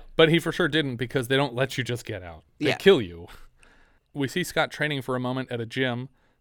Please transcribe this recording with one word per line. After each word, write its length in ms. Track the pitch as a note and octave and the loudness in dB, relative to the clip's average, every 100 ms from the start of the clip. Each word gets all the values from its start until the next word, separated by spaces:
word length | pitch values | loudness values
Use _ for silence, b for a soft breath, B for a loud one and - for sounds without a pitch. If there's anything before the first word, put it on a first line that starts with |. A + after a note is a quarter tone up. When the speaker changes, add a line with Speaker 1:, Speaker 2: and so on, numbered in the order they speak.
| - - | 0 4
Speaker 1:
but 140 | D#3+ | 6
he 100 | E3 | 4
for 120 | E3 | 2
sure 160 | - E3 | 0 0
didn't, 280 | D#3 C#3 A#2+ | 0 -2 -4
because 300 | B2 C#3 A#2+ | -4 -2 2
they 100 | C3+ | 2
don't 160 | C#3 | 2
let 240 | A#2+ C3+ - | 0 -2 -2
you 60 | |
just 220 | A#2+ A#2+ - | -4 -6 -8
get 180 | G#2 | -10
out. 200 | F2+ D#2+ - - | -10 -16 -20 -4
They 80 | C#3+ | -2
Speaker 2:
Yeah. 60 | - | 4
Speaker 1:
kill 240 | F#3+ F3 | 6 6
you. 260 | F2+ E2+ F2 B - _ b b b b _ | 2 -10 -16 B -20 _ b b b b _
We 140 | - C3+ | -4 -2
see 160 | F3+ | -2
Scott 280 | E3+ D#3+ C#3 | -2 0 -2
training 320 | - D3+ C#3+ | -2 -2 -2
for 120 | B2+ B2+ | -2 -2
a 40 | |
moment 320 | B2+ C3 B2+ | -2 -4 -6
at 100 | A#2+ | -6
a 40 | A#2 | -4
gym 440 | C3 C3 A#2+ C3 _ _ _ | -2 0 -2 -8 _ _ _